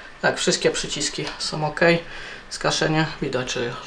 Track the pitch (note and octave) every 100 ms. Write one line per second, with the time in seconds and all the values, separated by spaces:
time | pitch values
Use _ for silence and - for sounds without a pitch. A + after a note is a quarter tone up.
0 | - - D#3 - - - D#3+ - D3 D3+
1 | - - D3 - - D#3 D3+ - E3+ E3+
2 | - - - - - - D3+ - D#3 D#3
3 | D3+ - C#3+ B2+ B2 B2+ A#2+ B2